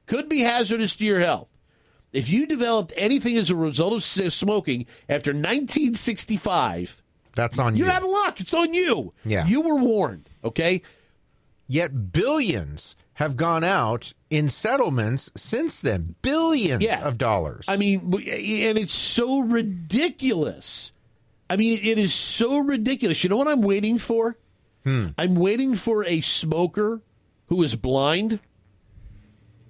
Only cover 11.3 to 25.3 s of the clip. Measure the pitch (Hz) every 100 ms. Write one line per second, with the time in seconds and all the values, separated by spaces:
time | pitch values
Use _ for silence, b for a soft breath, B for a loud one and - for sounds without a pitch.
11.3 | _ _ _ - 139 170 135 95 147 240
12.3 | 311 233 117 73 76 - - _ - 151
13.3 | 127 165 165 170 190 113 120 - - -
14.3 | 151 151 - 214 277 214 127 107 135 -
15.3 | - - 233 330 - 135 95 82 - 254
16.3 | 311 330 302 185 120 220 180 147 117 120
17.3 | 101 76 62 - 202 202 196 180 196 -
18.3 | - 202 214 220 220 208 - - - 240
19.3 | 277 233 233 226 180 160 208 330 - 262
20.3 | 180 135 87 - - - _ _ _ _
21.3 | _ - 190 226 226 208 220 196 - -
22.3 | - 233 285 285 269 214 269 214 160 180
23.3 | 208 285 285 202 196 214 233 - 226 226
24.3 | 233 _ _ _ _ 135 131 90 76 180